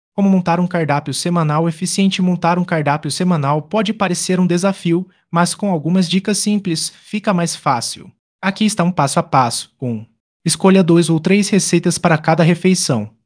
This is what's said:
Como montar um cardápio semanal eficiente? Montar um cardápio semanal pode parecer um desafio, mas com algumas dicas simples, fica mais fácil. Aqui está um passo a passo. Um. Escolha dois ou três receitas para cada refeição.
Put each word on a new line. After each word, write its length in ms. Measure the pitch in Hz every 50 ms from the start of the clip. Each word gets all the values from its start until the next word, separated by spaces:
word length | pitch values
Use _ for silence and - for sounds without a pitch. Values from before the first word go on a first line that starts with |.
| _ _ _
Como 120 | - 196 196
montar 320 | 190 185 180 170 170 170
um 60 | 180
cardápio 460 | 180 - 170 160 143 143 147 147 147 131
semanal 560 | - - 175 175 175 160 151 147 156 165 170
eficiente? 540 | 160 - 185 175 - - 196 196 190 - 180
Montar 340 | 180 180 175 - 165 175
um 80 | 180 175
cardápio 460 | - 175 160 147 143 143 151 151 151
semanal 520 | - - 185 185 180 156 139 139 147 156 147
pode 300 | - - 220 220 202 220
parecer 460 | 220 196 180 175 175 - - 185 180
um 80 | 185
desafio, 640 | 175 170 175 180 196 190 - - 175 165 175 185 - _ _ _ _
mas 280 | - 170 175 175 -
com 140 | - 208 202
algumas 380 | 180 156 139 156 180 190 185 160
dicas 300 | 175 190 190 226 208 -
simples, 500 | - 208 208 208 202 190 165 160 - -
fica 460 | - - _ - - 214 196 220 190
mais 220 | 175 170 160 -
fácil. 540 | - - 160 131 117 - - - - 85 92 - _ _ _ _ _
Aqui 240 | - 190 196 - 214
está 200 | 214 214 - 170
um 80 | 180 185
passo 260 | - 143 135 - 175
a 60 | 165
passo. 480 | - - 135 127 117 - - - - _ - 135
Um. 240 | 123 117 107 113 - _ _ _ _ _ _ -
Escolha 380 | 170 - - - 190 190 190 185
dois 280 | 160 170 170 170 156
ou 80 | 165 156
três 300 | 156 180 190 208 202 -
receitas 500 | 214 190 - - - 175 - 180 165 -
para 180 | - 170 160
cada 260 | 156 - 160 160 156 165
refeição. 680 | 160 175 165 - 185 185 180 - - 139 110 104 107 _ _ _